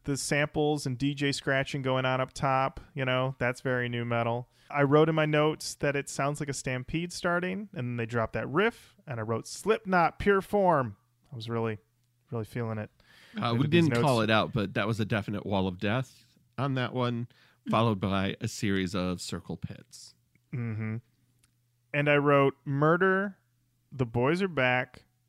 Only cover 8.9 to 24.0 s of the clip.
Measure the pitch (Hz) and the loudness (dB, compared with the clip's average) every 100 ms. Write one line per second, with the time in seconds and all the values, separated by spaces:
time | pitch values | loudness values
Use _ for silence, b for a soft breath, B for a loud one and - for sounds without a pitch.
8.9 | _ - 120 107 113 - - 185 214 190 | _ -10 -8 -2 -4 -4 -6 0 0 2
9.9 | 185 160 - 202 196 - 208 185 151 123 | 4 4 2 2 2 2 2 4 4 2
10.9 | 101 _ _ _ 120 113 117 113 104 - | -6 _ _ _ -14 -6 -2 -2 -4 -12
11.9 | _ _ _ _ 117 107 127 113 107 107 | _ _ _ _ -8 -8 -6 -6 -6 -10
12.9 | _ B B B 226 120 120 147 170 165 | _ B B B -6 -2 0 4 4 4
13.9 | 120 123 120 107 110 87 113 98 120 104 | 4 4 4 4 4 4 0 -2 -2 -2
14.9 | 113 101 110 101 101 - 98 95 90 104 | -2 -2 -2 -2 -6 -2 0 0 -2 -2
15.9 | 120 135 - _ _ _ - 139 131 120 | -2 -4 -12 _ _ _ -6 -4 -2 -4
16.9 | 127 123 117 117 b b b - 110 113 | -2 -2 -2 -6 b b b -2 2 2
17.9 | 101 98 98 98 - 117 - 104 98 92 | 2 0 0 -2 -4 -8 -4 -2 0 0
18.9 | 95 90 90 - 87 - 82 - - - | -2 -2 -4 -6 -10 -10 -10 -10 -14 -20
19.9 | - - - _ _ _ 127 117 107 110 | -20 -20 -20 _ _ _ -8 -6 -6 -6
20.9 | 113 - _ _ _ _ _ _ _ _ | -8 -10 _ _ _ _ _ _ _ _
21.9 | 147 147 143 143 143 139 - 143 139 151 | -2 4 4 6 6 4 2 -4 2 4
22.9 | 170 190 190 202 - _ _ _ _ _ | 4 4 2 -2 -8 _ _ _ _ _
23.9 | 131 | -6